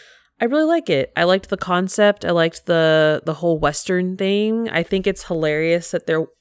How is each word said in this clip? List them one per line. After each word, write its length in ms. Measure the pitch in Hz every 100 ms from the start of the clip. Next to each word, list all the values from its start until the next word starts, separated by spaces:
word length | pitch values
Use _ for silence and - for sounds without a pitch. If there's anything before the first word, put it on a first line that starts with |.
| - _ _ -
I 40 | 233
really 200 | 294 311
like 240 | 339 -
it. 240 | 143 - -
I 80 |
liked 240 | 175 190 -
the 60 | 190
concept. 680 | - 180 190 - 208 208 -
I 60 |
liked 340 | 170 165 - -
the, 560 | 165 160 156 156 151 160
the 100 | 160
whole 220 | 170 156
Western 600 | 151 147 - 180 185 185
thing. 500 | 190 202 214 226 226
I 140 | 165
think 240 | 170 190 196
it's 160 | 180 -
hilarious 640 | 170 156 151 165 170 165
that 160 | 175 -
they're, 180 | 160 160 _